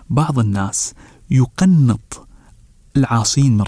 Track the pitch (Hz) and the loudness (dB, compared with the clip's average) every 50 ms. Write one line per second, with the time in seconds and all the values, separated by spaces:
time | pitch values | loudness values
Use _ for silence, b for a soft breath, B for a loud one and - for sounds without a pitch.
0 | B B 113 143 151 156 147 127 113 104 98 101 98 98 - - - - B B | B B -2 -2 -2 0 -2 -2 -2 -2 -2 -4 -4 -6 -6 -8 -10 -10 B B
1 | B B B B B B 131 131 127 120 - - 190 190 180 156 135 120 107 107 | B B B B B B 0 0 0 0 -2 0 2 2 4 4 2 2 0 -2
2 | - _ - - - b b b b b b - - _ _ _ _ - _ 143 | -6 _ -20 -20 -20 b b b b b b -20 -20 _ _ _ _ -6 _ -2
3 | 135 - 120 113 110 - - 143 139 135 113 104 101 | -2 0 -2 -2 -2 -2 0 0 2 2 2 0 0